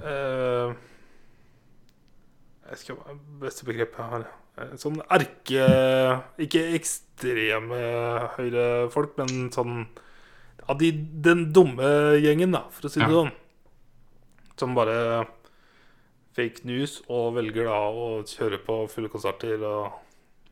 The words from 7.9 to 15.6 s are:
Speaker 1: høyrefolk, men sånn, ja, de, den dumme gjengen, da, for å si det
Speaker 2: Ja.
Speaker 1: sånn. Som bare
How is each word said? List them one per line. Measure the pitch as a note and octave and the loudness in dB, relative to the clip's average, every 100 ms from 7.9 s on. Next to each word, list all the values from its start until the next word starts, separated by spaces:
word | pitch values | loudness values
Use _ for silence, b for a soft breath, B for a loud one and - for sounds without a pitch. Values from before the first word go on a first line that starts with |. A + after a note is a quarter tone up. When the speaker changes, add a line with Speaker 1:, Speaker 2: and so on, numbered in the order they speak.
| A#2+ A#2 A#2 A#2 - | -2 -2 -4 -4 -6
Speaker 1:
høyrefolk, | B2 A#2+ A#2+ A#2+ A#2+ D3 D3 - | -2 0 0 0 0 -2 -2 -4
men | C3 B2+ B2+ | -4 -4 -6
sånn, | C3 A#2+ A#2+ A2+ b b b b b b b - | -4 -4 -4 -8 b b b b b b b -4
ja, | |
de, | C#3 E3 | 2 2
den | D3+ D#3 D#3 E3 F3 D#3+ | 2 -6 2 4 4 6
dumme | E3+ D#3+ B2 C3+ D3 D3 D3 | 6 6 4 4 4 6 6
gjengen, | D3+ D#3 F#3 | 6 4 2
da, | E3 - | 0 -4
for | - D3 | -10 -4
å | |
si | D#3 | 2
det | C#3+ | 4
Speaker 2:
Ja. | D#3+ | 4
Speaker 1:
sånn. | D3 - - _ _ _ - - - - - - - - | 2 -4 -20 _ _ _ -20 -20 -20 -20 -20 -20 -20 -6
Som | B2+ | -2
bare | B2 A2 A2+ A#2 A#2 A2 - b b | 0 2 2 0 -2 -4 -10 b b